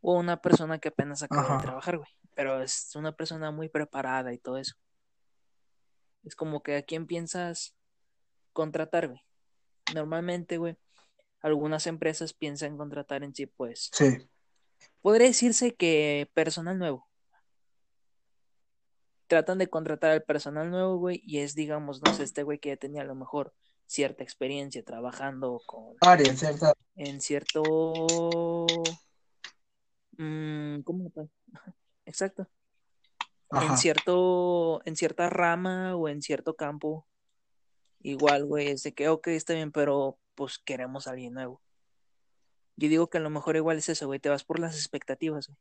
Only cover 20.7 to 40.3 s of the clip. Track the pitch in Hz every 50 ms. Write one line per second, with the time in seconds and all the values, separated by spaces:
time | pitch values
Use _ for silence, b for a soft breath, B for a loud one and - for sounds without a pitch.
20.7 | 175 185 185 185 185 180 175 180 180 - _ - 151 147 143 143 143 151 151 147
21.7 | 151 151 151 143 139 131 147 160 - - 143 - - - 143 147 147 147 - 147
22.7 | 139 131 - 139 147 147 139 139 135 135 131 131 - 147 139 143 _ _ _ _
23.7 | _ _ _ _ - - 143 135 139 - 131 - - _ 135 131 139 143 139 139
24.7 | 135 127 107 - 120 113 117 123 120 - 135 139 135 131 135 127 123 117 - -
25.7 | - 120 110 117 - - 170 180 180 165 147 135 135 131 160 151 147 143 160 156
26.7 | 147 _ _ _ _ 190 156 143 139 139 - - 147 143 - - - 156 156 156
27.7 | 156 160 160 160 160 165 160 160 165 170 170 170 170 170 170 170 170 170 170 165
28.7 | 165 170 165 165 170 - _ _ _ _ _ _ _ _ _ - _ _ _ _
29.7 | _ _ _ _ _ _ _ _ - - 160 156 156 156 156 156 151 151 151 147
30.7 | 147 147 143 - 175 185 185 170 - 160 151 156 _ _ _ - - - - -
31.7 | - _ _ _ _ _ _ - 165 - 190 196 - - 190 - _ _ _ _
32.7 | _ _ _ _ _ _ _ _ _ _ - - _ _ _ _ - 131 156 156
33.7 | 139 123 - 170 151 - - - 180 180 180 185 180 180 180 180 175 175 170 165
34.7 | 160 151 - - 160 - 170 156 - - 170 175 - 170 175 170 170 175 185 185
35.7 | 185 185 185 185 185 175 160 156 143 147 143 - 151 139 - 165 156 - 156 143
36.7 | 147 147 - 151 156 160 - _ _ _ _ _ _ _ _ _ _ _ _ _
37.7 | _ _ _ _ _ _ _ 143 139 135 - 147 143 143 143 147 151 151 143 143
38.7 | 143 131 - 147 131 - 143 156 160 160 - 175 165 160 - - 170 160 156 151
39.7 | 151 151 143 147 139 143 135 135 135 _ _ _